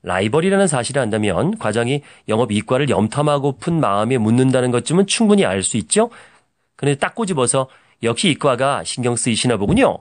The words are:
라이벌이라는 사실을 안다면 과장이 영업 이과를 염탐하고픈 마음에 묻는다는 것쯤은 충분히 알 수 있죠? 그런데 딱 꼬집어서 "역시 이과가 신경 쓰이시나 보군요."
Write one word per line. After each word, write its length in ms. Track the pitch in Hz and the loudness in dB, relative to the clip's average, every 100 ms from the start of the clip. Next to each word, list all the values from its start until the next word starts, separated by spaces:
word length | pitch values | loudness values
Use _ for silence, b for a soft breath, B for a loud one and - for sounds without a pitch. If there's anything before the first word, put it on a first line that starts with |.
라이벌이라는 640 | 87 92 107 143 185 196 196 | -2 -2 0 0 2 2 2
사실을 340 | 135 110 135 | 0 -2 -2
안다면 560 | 113 107 104 85 147 220 | -2 0 0 0 -2 -2
과장이 460 | 110 107 117 143 B B - | -2 -2 -2 -4 B B -4
영업 240 | 107 120 | -2 0
이과를 380 | 104 - 127 143 | -2 0 -2 2
염탐하고픈 880 | 95 107 143 151 147 139 135 - 170 | 0 0 0 0 0 -2 -4 -4 0
마음에 380 | 123 101 113 131 | 0 0 0 0
묻는다는 540 | 107 120 135 127 127 | 2 4 4 2 0
것쯤은 360 | 120 - 170 196 | -2 0 0 0
충분히 380 | - 220 208 131 | 0 2 4 2
알 180 | 95 | -2
수 140 | 92 117 | -2 -4
있죠? 320 | - 208 233 B B B B _ _ - | 0 0 0 B B B B _ _ -6
그런데 240 | 139 143 | -4 -2
딱 160 | 185 - | -4 -4
꼬집어서 520 | 208 151 123 139 131 b b b | -4 0 2 2 -2 b b b
"역시 260 | 113 117 190 | -4 0 0
이과가 540 | 131 143 120 135 123 | 2 0 2 0 -2
신경 320 | 85 - 120 120 | -6 -4 -2 -2
쓰이시나 420 | 127 110 123 110 | -2 0 0 0
보군요." 400 | 101 208 208 85 | 0 2 2 0